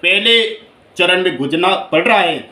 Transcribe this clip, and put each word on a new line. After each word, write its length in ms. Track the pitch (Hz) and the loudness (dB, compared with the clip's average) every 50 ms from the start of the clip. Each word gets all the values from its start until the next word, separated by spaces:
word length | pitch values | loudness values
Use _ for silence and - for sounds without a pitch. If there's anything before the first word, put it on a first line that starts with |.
| - | 0
पहले 560 | 175 185 202 208 226 233 233 226 220 - - - - - _ _ _ _ - | 0 0 2 2 2 2 2 0 -2 -6 -10 -16 -20 -20 _ _ _ _ -2
चरण 260 | 185 180 180 180 185 | 0 2 2 2 0
में 140 | 180 156 123 | -2 -2 -2
गुजरना 380 | 139 135 143 165 180 190 190 | -4 -4 -2 0 0 0 0
पड़ 320 | 180 - - - 156 175 - | 0 -4 -2 -2 0 2 2
रहा 120 | 226 208 | 2 2
है 300 | 185 170 160 131 117 - | 2 0 -2 -4 -8 -14